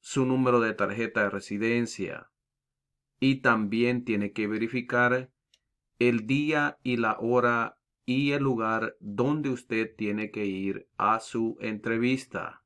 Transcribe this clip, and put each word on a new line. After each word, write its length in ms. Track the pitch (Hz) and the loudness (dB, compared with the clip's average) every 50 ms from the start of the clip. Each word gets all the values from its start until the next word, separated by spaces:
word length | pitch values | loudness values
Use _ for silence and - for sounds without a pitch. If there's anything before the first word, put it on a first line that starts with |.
su 260 | _ - - 143 131 | _ -4 0 0 2
número 340 | 127 131 131 131 127 123 120 | 2 2 2 4 4 4 4
de 140 | 113 110 107 | 4 2 0
tarjeta 480 | - 104 95 101 110 117 110 - 113 104 | 0 -2 -2 0 -2 -4 -2 0 0 0
de 80 | 101 | 0
residencia, 1000 | 98 98 95 - 101 101 110 113 117 120 120 113 - - 95 82 76 76 - _ _ _ _ _ _ _ _ _ _ _ _ _ _ _ _ _ _ _ | 0 -4 -6 -6 -6 -2 0 0 2 0 0 -2 -4 -8 -8 -8 -8 -12 -14 _ _ _ _ _ _ _ _ _ _ _ _ _ _ _ _ _ _ _
y 160 | - 135 135 | 2 2 2
también 680 | 131 - 131 117 110 107 101 104 113 120 120 123 123 123 | 2 2 2 2 2 0 -2 0 2 2 2 2 0 -2
tiene 280 | 120 110 104 104 101 - | -2 -2 0 -2 -2 -2
que 160 | - 107 104 | -4 -2 -2
verificar 840 | 107 107 113 110 127 127 120 - - 120 123 123 123 127 127 - _ _ _ _ _ _ _ _ _ _ _ _ _ _ | -2 -2 -4 -2 -4 -6 -6 -2 0 2 2 4 2 0 -2 -6 _ _ _ _ _ _ _ _ _ _ _ _ _ _
el 260 | 120 123 120 113 107 | 2 4 4 2 0
día 520 | 110 131 143 147 151 156 151 147 147 - _ _ | 0 0 0 2 0 0 0 0 -2 -4 _ _
y 140 | 127 127 | -2 -2
la 220 | 117 113 110 107 - | 0 0 0 0 -2
hora 580 | 117 117 123 123 123 120 120 117 117 - - _ _ _ _ _ _ | 0 2 2 4 4 4 2 2 -2 -4 -6 _ _ _ _ _ _
y 260 | - 123 135 143 143 139 | -2 0 0 2 2 0
el 100 | 143 139 | 2 2
lugar 540 | 135 127 113 110 110 113 113 113 113 - _ | 0 0 0 0 0 0 0 -2 -4 -6 _
donde 500 | 92 104 101 101 123 135 147 156 147 143 | -12 -10 -2 0 0 2 2 0 0 -2
usted 440 | 127 120 - _ 117 113 113 110 - | -2 -4 -4 _ -2 -2 -2 -2 -4
tiene 340 | - 107 104 101 107 107 104 | -4 -4 -2 -2 -2 -4 -6
que 160 | - 110 104 | -6 -4 -4
ir 420 | 101 95 95 95 98 98 - - _ _ | -4 -2 -2 -2 -2 -4 -4 -8 _ _
a 240 | _ 98 104 110 113 | _ 2 2 2 0
su 360 | - - - 117 113 113 110 - | -2 -4 -2 -2 -2 -2 -2 -4
entrevista. 1000 | 104 110 107 104 - 117 113 113 117 123 131 131 - _ - 85 82 82 - - _ | -6 -6 -6 -6 -4 -2 -2 0 2 0 0 0 -4 _ -8 -8 -8 -8 -12 -16 _